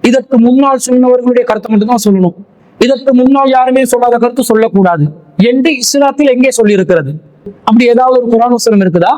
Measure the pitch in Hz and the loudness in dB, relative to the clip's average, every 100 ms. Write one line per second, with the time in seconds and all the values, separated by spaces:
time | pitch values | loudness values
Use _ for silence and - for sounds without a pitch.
0 | 226 254 262 254 233 254 277 262 - 254 | 0 0 0 0 2 2 2 -2 0 0
1 | 254 247 247 247 240 220 - 220 214 240 | 2 0 0 -2 0 -4 -2 -2 0 0
2 | 214 196 180 - - _ _ _ 247 269 | 0 0 0 -4 -20 _ _ _ -2 0
3 | 269 254 254 277 269 262 254 254 262 247 | 0 2 2 2 2 0 0 0 0 0
4 | 240 240 240 247 254 220 220 190 185 170 | 0 0 -2 -2 -2 0 0 0 0 0
5 | 147 151 - - 214 254 262 269 247 285 | -2 -6 -20 -2 0 0 -2 -2 -4 0
6 | 277 277 294 254 262 254 214 202 180 175 | -2 0 0 2 0 0 0 0 0 -2
7 | 139 151 - _ - - - 220 240 233 | -2 -10 -16 _ -20 -10 0 2 2 2
8 | 254 262 240 226 240 240 233 208 185 170 | 2 0 0 0 0 0 0 0 0 0
9 | 180 | 0